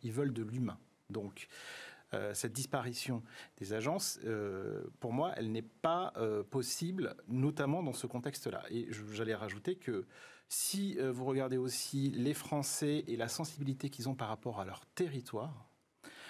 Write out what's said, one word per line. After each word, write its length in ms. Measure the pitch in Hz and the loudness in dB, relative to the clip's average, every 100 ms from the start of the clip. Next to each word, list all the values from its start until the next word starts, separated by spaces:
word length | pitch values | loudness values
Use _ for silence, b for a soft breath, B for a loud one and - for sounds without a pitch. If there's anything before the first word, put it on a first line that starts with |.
ils 80 | 120 | -4
veulent 220 | 113 143 | 2 2
de 100 | 117 | 2
l'humain. 340 | 107 123 117 85 - _ _ | -2 0 0 -2 -12 _ _
Donc, 380 | 107 101 - - B B B B B - | -4 -4 -8 -14 B B B B B -4
euh, 200 | 104 101 | -2 -2
cette 200 | 101 117 | -2 -2
disparition 720 | 113 131 139 123 120 - 120 113 B B - | -2 0 0 0 -2 -2 -2 -4 B B -10
des 160 | 98 | -2
agences, 460 | 107 120 185 - - 110 | 0 2 2 0 -2 -2
euh, 580 | 110 104 95 98 - - - | 0 0 -2 -2 -4 -6 -6
pour 120 | 123 | -2
moi, 220 | 120 165 - | 2 2 0
elle 140 | 113 | 0
n'est 100 | 113 | -2
pas, 500 | 113 - 160 170 185 - | -4 0 2 2 0 0
euh, 260 | 113 107 | 2 2
possible, 720 | 101 135 123 - 170 190 160 - - | 2 0 0 0 0 0 0 -2 -2
notamment 540 | 123 139 147 139 160 | 4 4 6 4 4
dans 120 | 160 | 2
ce 120 | 123 123 | 0 -2
contexte-là. 580 | 123 135 135 - - - | -2 -4 -2 -2 -4 -2
Et 180 | 117 113 | -2 0
je, 120 | 110 104 | -4 -4
j'allais 220 | 104 110 107 | -2 0 0
rajouter 400 | 107 101 135 180 | 0 -2 -2 -2
que 300 | - 107 92 B B B B | 0 0 -2 B B B B
si, 500 | - - 190 196 131 | -2 0 2 2 2
euh, 120 | 131 | 2
vous 120 | 123 | 2
regardez 340 | 131 135 131 131 | 4 4 4 4
aussi 520 | 127 120 - 139 139 | 2 0 0 2 4
les 240 | 123 127 | 4 4
Français 720 | 151 - 151 139 - 147 147 - | 2 0 0 2 2 2 2 2
et 80 | 117 | 0
la 140 | 113 | 0
sensibilité 600 | - 156 - 139 131 139 | 0 -4 -2 -2 0 -2
qu'ils 200 | - 123 | -2 -2
ont 60 | 131 | 0
par 120 | 110 | -2
rapport 320 | 110 123 104 | -2 -2 -2
à 60 | 95 | -4
leur 200 | 101 - | -6 -12
territoire, 800 | - 175 139 117 110 143 123 - _ _ _ B B B | 0 0 0 -4 -4 -4 -6 -14 _ _ _ B B B